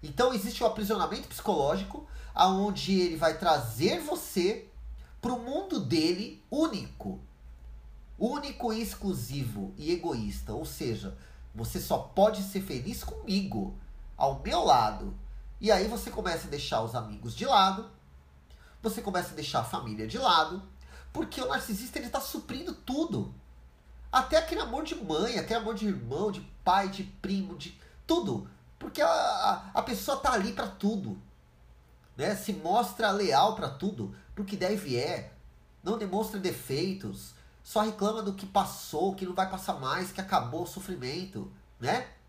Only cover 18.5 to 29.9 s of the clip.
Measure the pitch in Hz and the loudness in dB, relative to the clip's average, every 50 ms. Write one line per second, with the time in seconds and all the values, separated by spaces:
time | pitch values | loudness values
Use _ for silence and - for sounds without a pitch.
18.5 | - - - - - - - 226 - 233 - 202 185 180 - - - 156 143 - | -20 -20 -20 -20 -20 -4 -4 -4 -4 -2 -4 -2 -2 -2 -2 -2 -6 -8 -6 0
19.5 | - 131 117 - - 123 127 113 107 107 107 110 147 226 269 240 175 160 156 156 | 0 0 0 0 -4 -4 -4 -4 -6 -6 -6 -4 -4 0 4 6 6 6 6 4
20.5 | 175 196 - - - - - - - - - - - 311 330 - - 269 262 - | 0 -8 -10 -12 -20 -20 -20 -18 -18 -18 -18 -10 -6 -6 -4 -4 -4 -4 -2 0
21.5 | - - - - 214 190 247 247 - 294 - 233 - 277 277 - - 320 - - | 0 -2 -2 -2 -4 -6 -6 -6 -8 -6 -6 -4 -4 -4 -4 -4 -8 -8 -8 -8
22.5 | - - 349 359 - - - - 254 285 320 - 190 123 98 - - - - - | -8 -8 -6 -8 -8 -8 -6 -4 0 0 0 0 0 -4 -4 -6 -8 -14 -18 -20
23.5 | - - - - - _ - - - - - - - 262 262 - - 320 320 - | -20 -20 -20 -20 -20 _ -20 -20 -20 -18 -12 2 2 2 4 6 4 4 4 4
24.5 | 349 - 311 240 226 277 320 - 320 - 226 160 156 156 202 240 247 185 - - | -2 -4 -2 -2 -2 -4 -4 -4 -6 -8 -2 0 2 2 2 2 0 -2 0 0
25.5 | 226 233 202 214 226 196 214 208 180 127 120 117 131 156 202 214 190 - - - | 0 0 0 -2 -2 0 0 0 0 0 -2 -4 -2 0 0 0 -2 -4 -10 -14
26.5 | - - - 180 180 196 196 190 190 - 190 - - - - 185 196 196 190 - | -18 -2 4 6 6 6 4 2 -4 -6 -8 -10 -10 -8 -4 -2 0 0 -2 -4
27.5 | - - - - - - - - - - - - 320 349 220 196 123 98 - - | -6 -10 -12 -14 -14 -18 -20 -20 -20 -20 2 2 2 4 4 0 -2 -2 -4 -8
28.5 | - - - - - - - - - - 294 - - - - - - - - 208 | -16 -20 -20 -20 -18 -12 -12 -10 0 2 4 4 6 4 4 2 2 4 4 2
29.5 | 196 - - - - 233 - - | 2 2 -2 -2 -2 -2 0 0